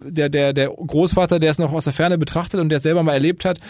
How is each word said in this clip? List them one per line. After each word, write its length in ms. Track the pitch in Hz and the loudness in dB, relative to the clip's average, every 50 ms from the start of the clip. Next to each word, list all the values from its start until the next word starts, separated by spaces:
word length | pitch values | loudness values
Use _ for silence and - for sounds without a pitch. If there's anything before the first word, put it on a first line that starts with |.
| - | -14
der, 240 | 139 175 156 147 143 | -8 -4 -2 -2 0
der, 240 | 143 147 143 139 | 2 2 0 2
der 160 | 139 139 135 139 | 2 0 -2 -2
Großvater, 680 | - - 170 151 - 151 180 175 - 185 180 165 180 170 | -4 -8 -8 -2 0 2 2 2 2 2 2 2 2 2
der 120 | 156 160 | 2 2
es 80 | 147 - | 2 0
noch 140 | 170 143 | -2 -2
aus 120 | 151 160 - | -2 -2 -2
der 80 | 147 | -4
Ferne 260 | 135 - 160 175 175 165 | -2 0 0 0 2 0
betrachtet 420 | 151 - - 165 175 - - 190 | -2 -2 -2 -4 -4 -4 -2 -2
und 80 | 165 156 | 0 0
der 80 | 151 | 0
es 60 | 143 | 0
selber 200 | 139 156 165 175 | 0 2 2 2
mal 100 | 160 160 | 2 2
erlebt 320 | 147 135 139 165 180 - - | 2 2 2 0 0 0 -2
hat, 140 | 185 175 - - - | -4 -4 -4 -8 -18